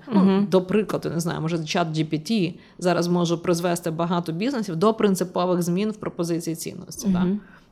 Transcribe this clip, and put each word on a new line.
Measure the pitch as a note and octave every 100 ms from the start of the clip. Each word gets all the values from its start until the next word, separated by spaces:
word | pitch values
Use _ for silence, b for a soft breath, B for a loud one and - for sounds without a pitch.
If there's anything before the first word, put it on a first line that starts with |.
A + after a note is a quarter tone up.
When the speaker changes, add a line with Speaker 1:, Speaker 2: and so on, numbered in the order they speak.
| -
Speaker 1:
Ну, | G#3
Speaker 2:
Мгм. | F#3+ F#3+ G3+
Speaker 1:
до | F#3
прикладу, | F3+ G#3 G#3 D3+ D3+
не | E3
знаю, | E3 D3
може, | D#3 E3+
чат | D#3 F#3+ E3+
Джі | D#3
Пі | D#3 D3+
Ті | D#3 A3+ E3+ - B -
зараз | F3+ E3 F3
може | F3 E3+ E3
призвести | E3+ E3+ F3+ E3+ E3+
багато | D#3+ E3+ F3 E3+
бізнесів | D#3+ A#3 C4+ G3 E3
до | G#3
принципових | A3 G#3+ F#3 F3+ F#3 F3+ F3
змін | E3+ F3 G#3+
в | G#3+
пропозиції | E3 - E3+ E3 E3+ D#3+
цінності, | - F#3 - - G#3
Speaker 2:
Мгм. |
Speaker 1:
так? | F3+ F3+ G3+ B B B